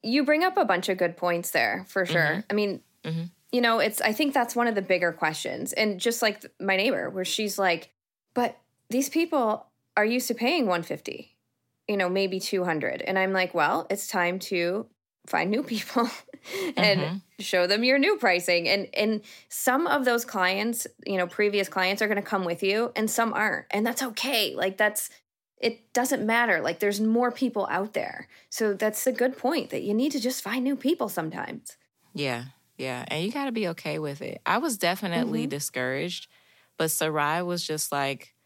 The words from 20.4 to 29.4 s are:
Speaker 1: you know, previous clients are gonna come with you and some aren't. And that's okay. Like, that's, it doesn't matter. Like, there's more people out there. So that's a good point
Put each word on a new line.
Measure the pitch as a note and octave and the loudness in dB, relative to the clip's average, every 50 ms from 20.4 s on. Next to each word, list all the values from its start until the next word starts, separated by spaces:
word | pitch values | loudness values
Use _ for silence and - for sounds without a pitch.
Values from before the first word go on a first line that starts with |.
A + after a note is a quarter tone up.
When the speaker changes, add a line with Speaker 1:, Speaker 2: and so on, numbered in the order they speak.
| F3+ F3+ F#3+ G3 G#3+ A#3 A#3 A3+ - - _ _ - | 2 2 2 2 0 -2 -2 -4 -6 -10 _ _ -6
Speaker 1:
you | - G3 | -2 0
know, | F#3 F3+ | 0 0
previous | F3+ - - G#3 G#3 G3+ G3+ G3 F#3+ | 0 2 2 2 2 4 2 0 0
clients | - F#3+ F#3 F#3 G3 G#3 | 0 0 2 2 2 2
are | A3 G#3 | 0 0
gonna | G#3+ G3+ | 0 -2
come | G3 - G#3+ G3 F#3 | 0 0 -2 0 0
with | E3+ F3+ F3 | -2 -2 0
you | G3+ F#3+ G3 A3 A#3+ A#3 - | 0 0 2 2 0 -2 -2
and | - G#3+ G#3+ | -2 -2 0
some | - - A3+ A3+ - | 2 0 0 0 0
aren't. | - G#3+ G#3 E3 D#2+ - _ | 0 0 0 0 -4 -6 _
And | - G3+ G#3+ | -2 0 0
that's | C4 B3 - C4+ | 0 0 -2 -4
okay. | B3+ G#3+ - - C4 C#4 A3+ G#3 D#3 - | -6 -4 -6 -4 0 2 2 2 0 0
Like, | - E3+ G3 F#3+ | -2 -2 -2 0
that's, | - G#3+ G#3+ G#3 - - - - - _ _ _ _ _ _ _ _ | 2 0 0 2 -2 -8 -8 -12 -18 _ _ _ _ _ _ _ _
it | B3+ A#3 A3+ - _ _ _ | -2 -2 -2 -2 _ _ _
doesn't | B3 B3 B3+ C#4 - G#3 | -2 0 0 0 0 0
matter. | G#3+ A3+ A#3+ A#3+ A3+ F#3 D#3+ | 2 2 2 4 4 2 2
Like, | A2 C#3+ E3+ - | 2 -2 0 2
there's | G#3 G3+ G3+ G3+ | 0 0 2 2
more | A3 A3 A3 A#3 B3 A#3+ | 2 2 4 4 2 2
people | A#3+ - C4 A#3+ A3 G#3 F#3+ - | 0 0 -2 -2 0 -2 -2 -2
out | D3 F3+ G3 G#3+ - | -2 -2 -4 -2 -4
there. | - - - - - - _ - - _ _ | -4 -4 -4 -8 -12 -16 _ -20 -20 _ _
So | - - A3+ G#3+ G3+ | -4 -2 0 0 0
that's | G3 G#3+ G#3+ G#3+ - - | 2 0 -2 0 0 0
a | C4 B3+ | 0 2
good | - A#3+ C4 B3+ | 2 0 0 0
point | - | 0